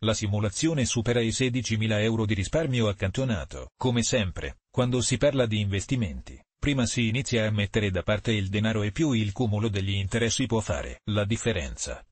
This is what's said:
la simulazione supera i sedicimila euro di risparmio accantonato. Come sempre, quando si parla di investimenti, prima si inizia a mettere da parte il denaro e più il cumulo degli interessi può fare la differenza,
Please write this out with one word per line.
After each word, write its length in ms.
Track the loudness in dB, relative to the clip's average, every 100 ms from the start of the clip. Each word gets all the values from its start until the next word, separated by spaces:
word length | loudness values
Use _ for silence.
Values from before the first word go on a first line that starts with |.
la 140 | -2
simulazione 720 | 0 0 0 0 0 0 2
supera 360 | 0 0 2 2
i 100 | 2
sedicimila 720 | 2 0 0 0 0 2 2
euro 240 | 2 2 2
di 80 |
risparmio 540 | 0 0 0 2 2 0
accantonato. 840 | 0 -2 0 0 -2 -6 -12 -12 -4
Come 260 | 0 2
sempre, 600 | 2 2 0 -4 -8 -10 _
quando 320 | 0 2 2
si 160 | 2 2
parla 300 | 4 4 2
di 140 | 2
investimenti, 800 | 0 -2 -2 -2 -2 -6 -12 -16 _ _
prima 280 | 0 0 0
si 200 | 0 0
inizia 400 | 0 0 0 0
a 60 |
mettere 400 | 0 0 0 0
da 100 | 0
parte 300 | 0 0 0
il 160 | 0 0
denaro 340 | 0 0 0
e 80 | -2
più 220 | 0 2
il 180 | 2 0
cumulo 380 | 0 0 0 0
degli 240 | -2 -2
interessi 540 | -2 0 0 0 0 0
può 120 | 0
fare 440 | 0 -4 -6 -10
la 200 | -2 0
differenza, 800 | 0 0 0 -2 -4 -8 -8 -10 -16